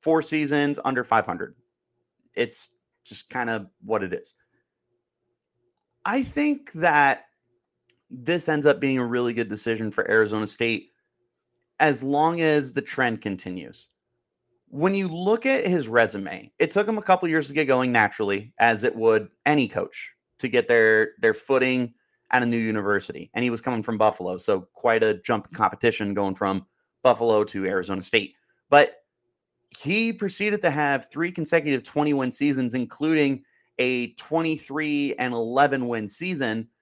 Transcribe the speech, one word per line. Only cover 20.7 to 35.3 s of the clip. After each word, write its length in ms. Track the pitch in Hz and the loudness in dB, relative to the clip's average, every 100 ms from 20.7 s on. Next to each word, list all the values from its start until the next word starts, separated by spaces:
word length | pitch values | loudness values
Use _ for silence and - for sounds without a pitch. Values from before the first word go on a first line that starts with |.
| 117 110 110 110 - | 4 6 4 2 2
their 140 | 113 | 0
footing 600 | 110 - 131 127 127 120 _ _ _ _ | 0 0 2 2 0 -2 _ _ _ _
at 100 | 123 | 0
a 40 | 120 | 0
new 120 | 117 | -2
university. 720 | 110 107 101 101 - 71 65 | -2 -2 0 -2 -2 -14 -10
And 100 | 110 | -4
he 60 | 123 | -4
was 100 | 117 | -4
coming 240 | 131 117 | -4 -4
from 120 | 110 110 | -4 2
Buffalo, 420 | 110 - 90 92 | 0 0 -8 -6
so 280 | - 95 92 | -2 -2 -2
quite 320 | _ 120 113 | _ 2 4
a 180 | 110 104 | 4 0
jump 240 | - 113 - | -2 -4 -4
in 40 | - | 0
competition 580 | 104 - 120 - 104 | 0 2 0 0 -4
going 200 | 98 98 | -2 -4
from 320 | 95 101 95 92 _ _ _ | -2 -2 -4 -6 _ _ _
Buffalo 400 | 127 113 117 107 | 2 4 4 2
to 200 | 107 101 | 2 -2
Arizona 380 | 95 95 90 95 | -2 -4 -4 -6
State. 320 | 95 113 101 _ _ _ _ | 0 -2 -2 _ _ _ _
But 260 | 143 143 - _ _ _ _ _ _ _ - | 6 6 0 _ _ _ _ _ _ _ -12
he 360 | 143 202 226 | -4 -2 -2
proceeded 480 | 226 202 190 208 208 | -4 -8 -4 -4 -2
to 100 | 180 | -2
have 400 | 143 143 135 - | 0 -2 -2 -6
three 220 | 147 175 | -6 -6
consecutive 500 | 175 151 165 147 135 | -6 -2 0 0 -4
twenty-win 480 | - 147 147 139 127 | -4 -2 0 0 -2
seasons, 440 | 123 143 135 123 | -2 -2 0 -2
including 680 | 127 117 - 151 156 143 135 _ _ _ - | -4 -6 -4 -2 2 2 -2 _ _ _ -4
a 320 | 127 127 120 | -2 -2 -6
twenty-three 1040 | - - 160 165 156 - 143 151 147 143 - | -12 -6 -2 -2 -4 -6 -6 -4 -2 -4 -4
and 160 | 127 | -4